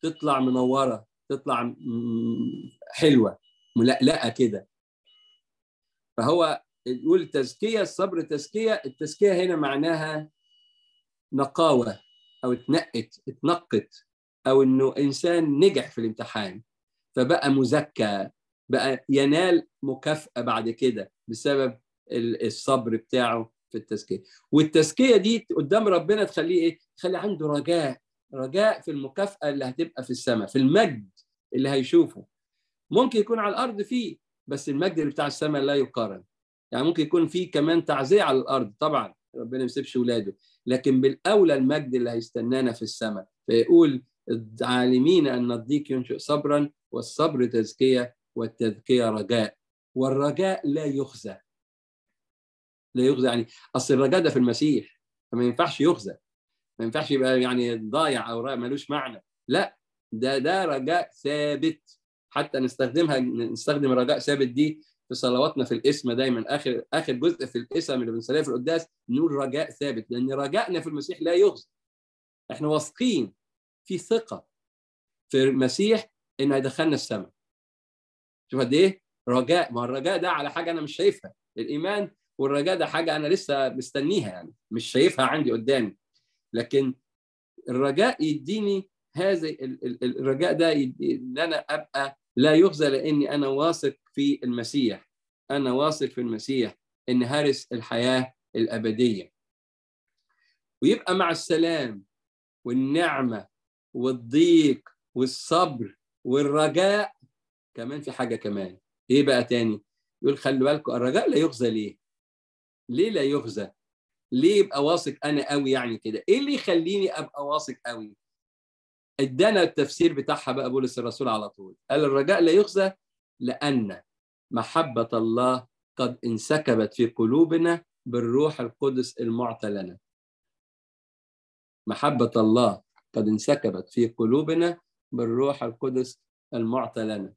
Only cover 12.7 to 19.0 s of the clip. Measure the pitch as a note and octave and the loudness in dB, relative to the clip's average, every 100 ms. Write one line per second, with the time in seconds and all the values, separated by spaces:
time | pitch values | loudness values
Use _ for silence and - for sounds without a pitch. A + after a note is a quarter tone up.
12.7 | D#3 - D3+ - - - - C#3+ F3 _ | -2 -2 -8 -10 -12 -18 -6 -2 -2 _
13.7 | A2 - - _ _ _ _ C3 C3+ C3+ | -4 -4 -18 _ _ _ _ 2 4 6
14.7 | C3 C3 C3 C#3+ C3+ F3 F3 D#3+ C#3+ F#3+ | 4 2 2 -2 0 0 0 0 4 4
15.7 | C#3 - - A2+ A2 - A2 G2+ F2+ - | 4 -4 -6 -6 -6 -8 -6 -8 -10 -20
16.7 | _ _ _ _ - B2+ E3+ C#3 C3+ B2 | _ _ _ _ -2 2 2 2 2 2
17.7 | D3 D3 - G#2+ G2+ G2 _ _ _ _ | 2 -2 -4 -2 -2 -6 _ _ _ _
18.7 | - C3 C3 | -2 0 -2